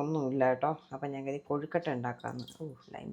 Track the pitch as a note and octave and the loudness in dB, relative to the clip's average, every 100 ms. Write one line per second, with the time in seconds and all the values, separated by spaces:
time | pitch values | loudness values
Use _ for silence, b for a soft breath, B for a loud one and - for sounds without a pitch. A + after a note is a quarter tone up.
0 | D3 D#3+ C3 C3+ B2+ B2+ D3 D#3 - C3+ | 4 2 2 4 6 6 2 0 -6 -6
1 | C#3+ C#3 C3+ C#3 - D3 D3+ E3+ E3 B2 | -6 -4 -4 -4 -2 -2 0 0 0 0
2 | B2 A#2+ A#2+ B2 A#2+ - D#3 B2 - - | -2 -4 -6 -8 -10 -10 -12 -12 -14 -12
3 | A2 | -12